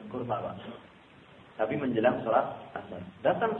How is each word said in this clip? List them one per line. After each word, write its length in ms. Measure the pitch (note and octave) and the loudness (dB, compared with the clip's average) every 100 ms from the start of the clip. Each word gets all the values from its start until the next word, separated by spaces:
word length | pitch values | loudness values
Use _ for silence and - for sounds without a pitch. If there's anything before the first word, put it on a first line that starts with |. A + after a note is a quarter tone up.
| G#2+ | -8
kurma, 320 | B2+ A#2 G#2+ | -6 -2 -2
Pak. 120 | G#2 F#2 G#2+ - - - - - - - - | -4 -6 -12 -14 -18 -20 -20 -20 -20 -20 -12
Tapi 200 | - A2 D3 | -2 0 0
menjelang 420 | C3+ A2+ A2 - A2+ | 0 4 4 4 4
sholat 240 | A#2 - - - | 2 2 -4 -10
asar, 280 | - - F2+ F2+ - | -10 -10 -10 -12 0
datang 340 | C#3+ F3+ A3 G#3 | 2 4 2 0